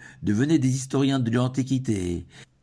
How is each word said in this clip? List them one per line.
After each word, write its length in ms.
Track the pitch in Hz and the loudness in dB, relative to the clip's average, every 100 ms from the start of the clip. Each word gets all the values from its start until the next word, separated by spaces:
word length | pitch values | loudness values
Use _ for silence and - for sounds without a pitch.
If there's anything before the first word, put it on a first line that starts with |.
| - - | -20 -8
devenaient 380 | 98 104 143 160 | -2 0 4 2
des 160 | 131 131 | 2 -2
historiens 440 | - 135 139 135 | -2 0 2 2
de 120 | 113 | 0
l'Antiquité 960 | 117 127 131 127 135 127 104 90 85 82 - - _ | 0 0 -2 -2 -2 0 -2 -2 -6 -8 -18 -20 _